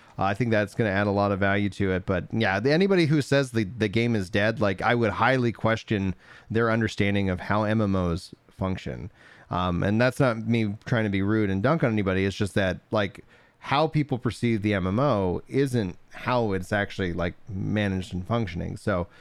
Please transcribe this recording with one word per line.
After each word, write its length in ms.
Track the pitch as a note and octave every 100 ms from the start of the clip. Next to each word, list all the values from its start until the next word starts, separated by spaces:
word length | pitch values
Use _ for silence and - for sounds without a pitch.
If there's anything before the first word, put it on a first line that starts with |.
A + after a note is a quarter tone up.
| - -
Uh, 40 |
I 100 | F#2+
think 160 | G2+ A#2+
that's 240 | A2 G2+
gonna 160 | - A2+
add 160 | F#2+ G#2
a 60 |
lot 180 | G2+ G2+
of 80 | G2
value 300 | G2 G2+ G2+
to 240 | - G2
it. 140 | F#2 -
But 180 | F#2 D2+
yeah, 260 | A2 G#2 F#2+
the, 140 | B2
anybody 340 | D#3 G3 F#3+ D#3
who 140 | D3+
says 300 | C3+ C#3 C3
the, 120 | A2+
the 220 | F#2+ A2+ A2
game 300 | A2+ A#2 A2
is 140 | F2+
dead, 300 | G2+ G#2 A2+
like, 180 | G#2 F#2+
I 140 | A2+
would 180 | A#2+ A2
highly 400 | F#2 A#2 C3 A#2+
question 640 | G2 A2+ A2+ - G#2+ F#2+ - - - -
their 200 | A2 A#2
understanding 560 | A2+ A2 - G2+ G2+ G2
of 100 | F2+
how 260 | - G#2
M 180 | G#2+ A2
M 120 | G#2
Os 400 | F#2+ F2+ E2+ - - _
function. 640 | - F#2+ F#2 - A#1+ F2 - - - -
Um, 320 | F2+ F2+ F2
and 160 | F#2+ G#2+
that's 220 | B2+ -
not 260 | C3 A2+ A2
me 280 | A#2 G#2+ G#2
trying 200 | - A#2+
to 60 | G#2+
be 120 | G2
rude 260 | G2 A2 G2+
and 140 | F#2+
dunk 200 | A#2+ D#3+
on 80 | B2+
anybody. 360 | G#2+ G2 F#2 G2
It's 100 | F#2+
just 180 | G2+
that, 260 | A2 F#2+ D#2 -
like, 340 | G#2+ G2+ - - - _ _
how 260 | - C#3 D#3
people 320 | D#3 C#3+ A#2+
perceive 420 | A#2+ - A#2+ A2+
the 140 | G#2
M 120 | G2+ F#2
M 140 | G#2
O 400 | C#3+ G#2+ F#2 E2+ -
isn't 480 | C3 C#3 B2 F#2+ - -
how 400 | - - B2 A2
it's 180 | F#2+ F2+
actually, 440 | G#2+ G2+ - F#2
like, 180 | F2 F2 - -
managed 640 | F#2+ G#2 G#2 G#2 F#2+ F2+
and 140 | F2+ F#2
functioning. 500 | A#2 G2+ E2 E2+ -
So 300 | - F#2 F2 -